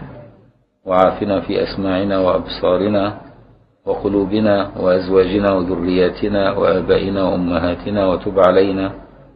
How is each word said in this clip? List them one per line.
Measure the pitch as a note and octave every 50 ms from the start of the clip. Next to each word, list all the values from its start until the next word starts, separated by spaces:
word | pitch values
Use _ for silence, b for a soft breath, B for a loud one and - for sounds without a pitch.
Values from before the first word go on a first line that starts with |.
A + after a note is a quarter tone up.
| - - - - - - - - _ _ _ _ _ _ _ _ -
وعافنا | F#2 F#2 F#2 F#2+ - - - G#2+ G2+ G2 F2+
في | E2+ - G2 F#2+
أسماعنا | F#2+ - - G2 F#2+ F#2+ F#2 F#2 G2+ G2+ F#2+ F#2+
وأبصارنا | F#2 F2+ F2+ F2 E2+ - - - - F2+ F2+ F2+ G2 G#2+ G#2 G2 G2 G#2 G2+ - - - - - - - _ _ _ _ _ _ -
وقلوبنا | G2 G2 - - G2+ G2+ G2+ G2 F#2 G#2 A2 G#2+ G#2 G2+ G2 F#2+ G2 -
وأزواجنا | G2 F#2+ F#2 F#2 F#2 F2+ F#2 F#2+ F#2+ F2+ F2+ G2 G2+ G2+ G2+
وذرياتنا | G2 F#2 F2 F2 F#2 E2+ E2+ F2+ F2+ F#2 F2+ E2+ E2+ - A2 G#2 G#2 G2+ G2 G2
وآبائنا | G2+ F#2+ F#2 F2+ F#2+ F#2 E2+ F2+ F2+ - F#2+ F#2+ G2 G2
وأمهاتنا، | F#2+ F2 F2+ F2+ F2+ F2 F2 E2+ F2 F2 E2+ - - G#2 G#2 G2+ F#2+
وتب | F#2 F2 E2+ - G#2+ F#2 G2 F2+ F#2
علينا | F#2 F#2+ G2 G2 F#2+ F#2+ F#2+ G2 - - - - - - - - -